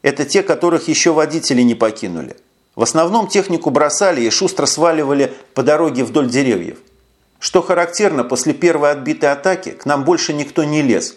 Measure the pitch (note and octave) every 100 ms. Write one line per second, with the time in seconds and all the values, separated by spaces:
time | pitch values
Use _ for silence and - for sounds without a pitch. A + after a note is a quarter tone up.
0 | C#3+ C#3 C#3+ G3 F3+ D#3+ F3 E3 E3 D3+
1 | E3+ D#3 D3+ D#3+ D3 B2+ B2 A2+ A2+ G#2+
2 | G2+ E2+ C2+ - _ _ _ - A#2 D#3+
3 | E3+ A3+ G3 G3 F#3 E3 D#3 C3+ D3+ C#3+
4 | F#3+ E3 A2+ - F#3 - C#3+ - E3+ D#3+
5 | C#3 C#3+ C3 - - - A#2+ D3+ E3 B2+
6 | A#2 A2 C3 A#2+ C3+ G2+ E2 - _ _
7 | _ _ _ _ - - E3+ F3 F3 -
8 | G#3 D3+ A#2+ B2 D#3 D3 F3 D#3+ D3 D3
9 | C3 D3+ D3 C#3+ F#3 F#3 - - - C#3+
10 | C#3 E3+ - D3 C#3+ - D3+ D3+ C#3 G2
11 | -